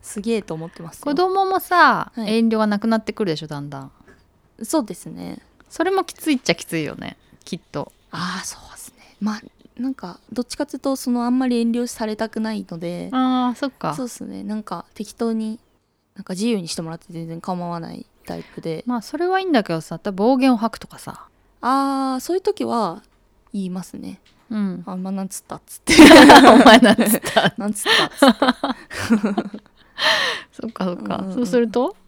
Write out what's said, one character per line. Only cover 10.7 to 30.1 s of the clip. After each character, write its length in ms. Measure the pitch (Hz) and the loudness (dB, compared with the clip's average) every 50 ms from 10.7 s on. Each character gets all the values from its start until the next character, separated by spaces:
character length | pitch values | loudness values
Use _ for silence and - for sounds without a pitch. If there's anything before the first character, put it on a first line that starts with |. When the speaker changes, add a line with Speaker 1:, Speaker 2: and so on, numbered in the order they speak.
| - | -8
Speaker 1:
い 20 | 269 | -6
う 20 | |
と、 140 | - 277 269 | -4 -4 -4
そ 160 | 262 - 262 | -2 -2 -4
の、 140 | 240 240 240 | -2 -2 0
あ 40 | 240 | 0
ん 80 | 247 254 | 0 0
ま 100 | 262 254 | 0 0
り 120 | 247 233 | 0 0
遠 120 | 233 233 226 | 0 0 -2
慮 160 | 240 240 240 | -2 -4 -6
さ 180 | - - 226 | -6 -8 -6
れ 80 | 214 214 | -6 -4
た 140 | 214 220 220 | -6 -6 -6
く 100 | - 226 | -6 -6
な 140 | 220 220 220 | -6 -6 -6
い 100 | 208 190 - | -8 -8 -10
の 80 | 175 165 | -12 -10
で。 320 | 175 170 175 175 175 180 233 | -8 -8 -8 -8 -10 -6 -2
Speaker 2:
あ 400 | 254 254 254 254 254 247 247 240 | -2 0 0 0 0 0 -2 -4
ー、 20 | |
そ 100 | - - | -4 -6
っ 40 | 277 | -8
か。 240 | - _ - - 151 | -8 _ -8 -6 -6
Speaker 1:
そ 100 | - 262 | -6 -8
う 20 | |
っ 20 | 233 | -10
す 160 | - - - | -10 -14 -14
ね。 200 | 202 196 190 196 | -14 -12 -12 -10
な 100 | 202 214 | -8 -8
ん 80 | 220 208 | -8 -8
か 240 | - 185 170 - _ _ | -10 -12 -12 -12 _ _
適 180 | - 214 - - | -14 -14 -14 -8
当 180 | _ 240 226 226 | _ -4 -4 -2
に、 260 | 220 220 220 220 233 _ _ _ _ _ _ _ _ _ _ _ | -4 -4 -6 -10 -12 _ _ _ _ _ _ _ _ _ _ _
な 60 | - | -20
ん 40 | 190 | -12
か 80 | - 190 | -10 -6
自 120 | 175 208 | -4 -2
由 140 | 240 233 202 | -2 -2 -2
に 80 | 175 160 | -4 -8
し 80 | - | -8
て 60 | - 170 | -8 -8
も 80 | 160 | -10
ら 60 | 165 | -10
っ 20 | 165 | -14
て 60 | _ _ | _ _
全 160 | 175 165 165 | -14 -12 -12
然 140 | 165 165 165 | -10 -12 -12
構 280 | - - 185 180 175 175 | -8 -8 -6 -6 -6 -6
わ 120 | 175 170 | -8 -8
な 120 | 165 - - | -10 -12 -14
い 140 | - - _ _ _ _ | -16 -16 _ _ _ _
タ 100 | - 170 | -12 -12
イ 80 | 165 165 | -12 -12
プ 160 | - - - | -14 -16 -12
で。 240 | 160 165 160 160 - | -8 -8 -8 -8 -6
Speaker 2:
ま 120 | 240 247 233 | -6 -6 -6
あ、 40 | 202 | -6
そ 140 | - - | -8 -6
れ 100 | 302 349 | -4 -2
は 140 | 359 370 381 | -2 -2 -2
い 20 | 381 | -2
い 20 | |
ん 60 | 381 320 | 2 0
だ 120 | 240 202 | 0 0
け 80 | - 170 | 0 -4
ど 80 | 160 | -6
さ、 160 | 160 - - | -6 -8 -14
例 120 | 165 _ 208 | -10 _ -8
え 40 | 196 | -4
ば 0 | |
暴 240 | 185 202 233 269 | 0 2 2 2
言 160 | 254 254 269 254 | 4 4 2 2
を 40 | |
吐 180 | 214 220 226 - | 2 0 -4 -6
く 40 | - | -8
と 80 | - | -18
か 140 | - - - | -20 -20 -18
さ。 260 | - - - - - _ _ _ _ _ _ _ | -16 -16 -16 -16 -20 _ _ _ _ _ _ _
Speaker 1:
あ 540 | - 233 262 269 277 277 277 269 269 269 262 254 | -2 0 0 0 0 -2 -2 -2 -4 -4 -4 -6
ー、 20 | |
そ 120 | - - 339 | -4 -4 -4
う 40 | |
い 20 | 381 | -2
う 40 | 381 | -2
時 220 | - 403 - 254 | -4 -4 -4 -4
は 380 | 226 233 233 214 180 165 214 _ _ _ _ _ _ _ _ _ _ - | -4 -2 -2 -2 -4 -6 -10 _ _ _ _ _ _ _ _ _ _ -10
言 120 | 202 190 | -8 -8
い 60 | 185 | -6
ま 120 | 180 190 180 | -8 -10 -10
す 160 | - - - | -12 -16 -16
ね。 220 | - - 190 - _ _ _ _ _ _ | -14 -16 -16 -18 _ _ _ _ _ _
Speaker 2:
う 80 | 220 | -6
ん。 280 | 214 202 190 180 180 170 | -4 -4 -4 -4 -8 -10
Speaker 1:
あ、 100 | 190 185 | -10 -10
ま 140 | 185 185 190 | -8 -8 -6
あ、 20 | 196 | -6
な 120 | 190 196 | -6 -8
ん 40 | 185 | -8
つ 120 | - - | -10 -14
っ 20 | _ | _
た 140 | _ - | _ -16
っ 60 | - _ | -16 _
つ 120 | _ - - | _ -20 -12
っ 20 | |
て。 140 | _ - 320 | _ 4 8
Speaker 2:
<laughs> 540 | 320 311 285 320 311 294 285 - 269 254 330 | 10 12 12 12 12 12 12 12 12 10 10
お 160 | 226 285 233 | 10 10 10
前 140 | - 220 - | 10 10 10
な 140 | 247 208 - | 8 6 6
ん 40 | |
つ 200 | - 233 190 214 | 6 4 2 2
っ 40 | - | -2
た？ 320 | - - - 220 180 190 - | -2 0 0 2 2 2 -2
Speaker 1:
<laughs> 40 | - | -2
な 100 | 202 208 | -6 -6
ん 40 | - | -6
つ 60 | - | -4
っ 40 | - 381 440 - | -2 0 0 0
た 80 | 381 | 0
っ 40 | - | -2
つ 1040 | - - - 269 214 - 277 254 247 - - 277 254 - - _ - - - - 233 | 0 4 4 4 6 4 2 0 0 -2 -4 -8 -8 -8 -12 _ -12 -10 -2 0 0
っ 360 | 214 - 208 202 190 - 202 | 0 0 -2 -4 -4 -6 -8
て。 100 | - 208 _ | -12 -16 _
Speaker 2:
<laughs> 840 | _ _ _ - _ _ - - - | _ _ _ -20 _ _ -2 0 0